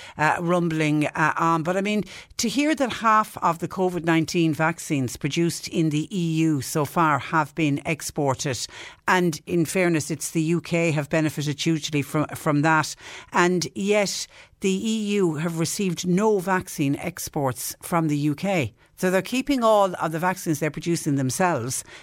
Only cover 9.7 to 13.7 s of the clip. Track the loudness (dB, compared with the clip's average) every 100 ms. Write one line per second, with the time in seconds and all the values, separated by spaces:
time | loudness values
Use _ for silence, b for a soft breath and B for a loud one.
9.7 | 2 2 0 -2 -6 -4 -2 0 0 0
10.7 | 0 2 0 0 0 0 -2 -4 -2 0
11.7 | 0 0 -2 -2 -2 -2 -4 0 2 4
12.7 | 4 2 -6 B B B 2 4 2 -2